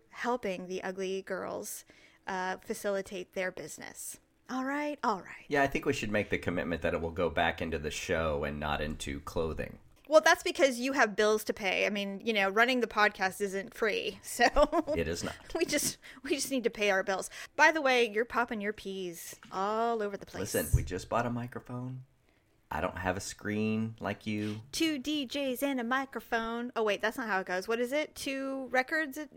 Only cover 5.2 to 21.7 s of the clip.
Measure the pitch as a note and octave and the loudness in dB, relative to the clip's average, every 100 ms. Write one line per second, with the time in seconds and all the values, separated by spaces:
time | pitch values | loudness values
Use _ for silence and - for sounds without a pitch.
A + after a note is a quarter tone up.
5.2 | - - - C#3+ C#3 D#3 D3+ - A2 G#2 | -4 -16 0 4 4 4 0 0 2 0
6.2 | G2+ F#2 - F2+ D2+ E2 E2+ E2 E2 E2+ | 2 0 0 0 0 0 0 0 -2 0
7.2 | E2+ D#2+ E2 E2 E2+ D#2+ D2+ - - E2+ | 0 4 2 2 -2 -2 -4 -6 0 2
8.2 | E2 D2 D2 D2 D2+ D2 D2+ D#2 - C#2+ | 2 0 -2 -2 -2 0 -2 -4 -6 -8
9.2 | - - D#2+ D2 B1 - - - - D#4 | -6 -2 -2 -4 -8 -10 -20 -20 6 6
10.2 | D#4+ F4+ F4+ - C#4 A#3+ B3+ C#4 A3+ F#3+ | 8 4 2 2 2 4 0 4 2 4
11.2 | G#3+ G#3+ - G#3 F#3+ F3+ F#3+ G3+ G3 G3 | 4 4 0 -2 0 2 0 0 -4 -4
12.2 | - G#3+ G3 G3 A#3+ B3+ A3 A3 G#3 G#3 | -2 2 2 6 4 4 0 4 4 4
13.2 | F#3+ F#3 G3+ F#3+ F#3 - A3 F#3 - G3 | -2 -2 -4 -4 -8 -2 0 0 -4 -8
14.2 | - - A#3+ - D4 E4 D#4 D4+ E3 E2+ | -10 4 6 8 6 4 0 0 0 -2
15.2 | - - - E4 E4+ - - - - - | -4 -10 -8 -2 0 2 0 -4 -14 -14
16.2 | C#4 D4+ - C4+ A3 A3 G#3 F#3+ F#3+ F#3+ | -4 -2 0 0 0 2 2 2 2 -2
17.2 | G3 - - - D4+ D#4+ C4+ B3 A#3 G#3 | -2 -10 -10 6 6 6 4 4 4 2
18.2 | A#3 B3 A#3 A3+ G3+ G#3+ G3 F#3+ F#3 E3+ | 0 0 0 -2 -4 -6 -8 -6 -8 -8
19.2 | - - - F#3 G3 A3 A#3 A#3 G#3 G3 | -14 -16 -10 -4 -2 0 0 0 -2 -6
20.2 | - F3+ F#3+ - - - - F2+ - G#2+ | -10 -6 -2 0 4 2 2 -4 0 0
21.2 | A#2+ A#2+ A#2+ A2+ - | 0 -2 -6 -10 -10